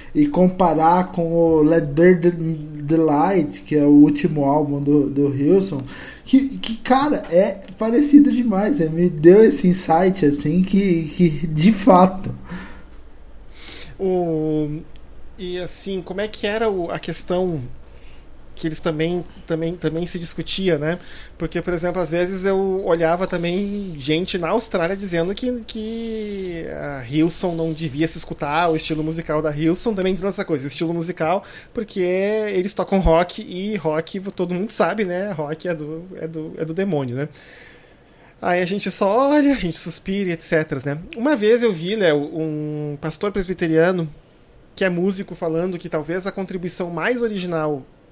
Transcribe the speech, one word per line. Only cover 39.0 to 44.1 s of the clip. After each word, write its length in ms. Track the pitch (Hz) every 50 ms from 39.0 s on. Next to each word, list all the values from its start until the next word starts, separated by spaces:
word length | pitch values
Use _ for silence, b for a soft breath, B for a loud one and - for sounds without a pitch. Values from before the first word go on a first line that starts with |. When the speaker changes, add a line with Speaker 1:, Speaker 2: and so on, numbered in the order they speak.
| 208 190 208 247 269 277
Speaker 2:
olha, 220 | 294 302 285 285
a 60 | 277 226
gente 200 | 185 170 156 -
suspira, 540 | - 175 160 - - 196 190 202 202 180
et 100 | 170 165
cetera, 400 | - - 175 156 156 - 151 135 120
né? 140 | 143 147 160 180 - -
Uma 180 | 226 233 302 302
vez 280 | 220 208 214 240 233
eu 100 | 240 226
vi, 240 | 190 160 165 180 214
Léo, 220 | 226 196 165 147 147
um 800 | 143 151 - 160 160 156 151 151 151 151 151 147 151 147 147 143
pastor 320 | - 156 - - - 208
presbiteriano 760 | 196 202 185 185 180 - 180 160 160 160 165 180 190 180 165 151